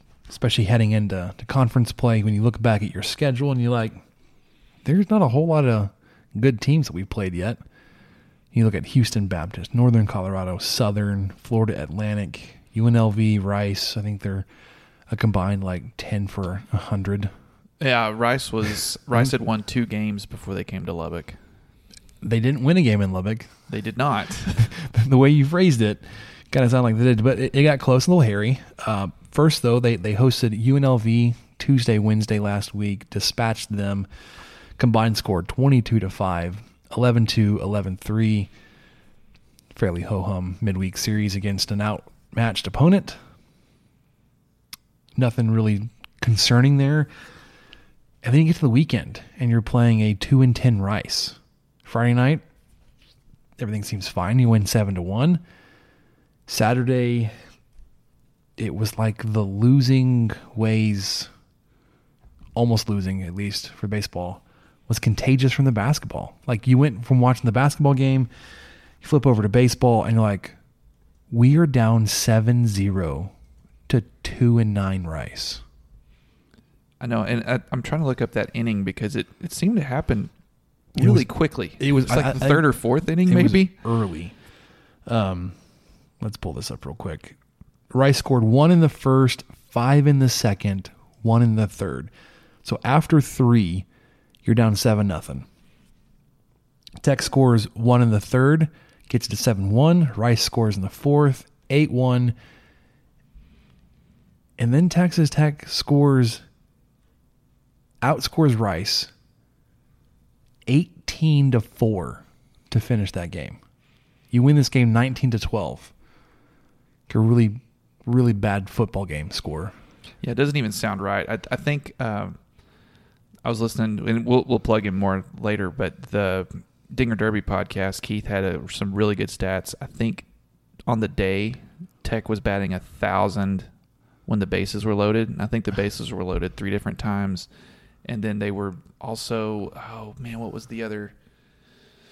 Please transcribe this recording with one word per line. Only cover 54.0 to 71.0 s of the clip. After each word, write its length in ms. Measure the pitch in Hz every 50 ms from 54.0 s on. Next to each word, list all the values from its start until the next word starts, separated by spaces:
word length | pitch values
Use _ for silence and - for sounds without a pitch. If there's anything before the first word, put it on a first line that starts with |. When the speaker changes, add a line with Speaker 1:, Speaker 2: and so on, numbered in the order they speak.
| 92 -
Speaker 1:
fine. 300 | - 95 90 98 117 131
You 100 | 123 117
win 180 | 113 107 101
seven 280 | - - 113 104 98 95
to 80 | 90
one. 380 | 87 92 98 117 139 170 180 160 - _ _ _ _ _ _ _ _ _ _ _ _ _ _ _ _ _ _ _ _
Saturday, 840 | - - - 113 110 123 127 120 127 131 127 123 120 120 120 113 110 - - - - _ _ _ _ _ - - _ _ _ _ _ _ _ _ _ _ _ _ _ _
it 180 | - 113 98 73
was 220 | 101 110 - - 110
like 340 | 110 110 104 - - 110
the 100 | 107 110
losing 880 | 101 98 98 104 113 123 135 139 123 127 135 131 127 127 123 120 117 107 110 - - - -
ways, 720 | 110 110 110 110 110 110 107 104 98 95 - - - - - _ _ _ _ _ _ _ _ _ _ _ _ _ _ _ _ _ _ _ - _ _ - - -
almost 340 | 113 120 120 113 110 - -
losing 340 | 104 101 92 95 95 95
at 120 | 92 85 87
least 360 | 101 101 101 101 - - -
for 180 | - - - 98
baseball, 540 | 107 104 101 - - 90 90 90 92 - _ _ _ _ _ _ _ _ _ -
was 100 | 117 -
contagious 540 | - 113 104 - - 131 135 127 135 127
from 120 | - - 135
the 80 | 135
basketball. 640 | 117 107 98 131 151 - - - - - - - - _ _
Like, 200 | 131 123 104 -
you 120 | 127 127 131
went 260 | 147 147 107 104 120
from 160 | - 135 123
watching 240 | 123 127 123 - -
the 80 | 120
basketball 420 | 101 123 139 143 - - 147 139 139
game, 340 | 127 135 135 131 131 123 - - - - - - - - - - - _ _ _ _
you 80 | - -
flip 180 | - 143 -
over 160 | 139 120 107
to 60 | 104 101
baseball, 560 | 101 123 127 120 - - 127 120 117 110 -
and 100 | 104 113
you're 80 | 113
like, 320 | 110 104 101 90 - - - _ _ _ _ _ _ _ _ _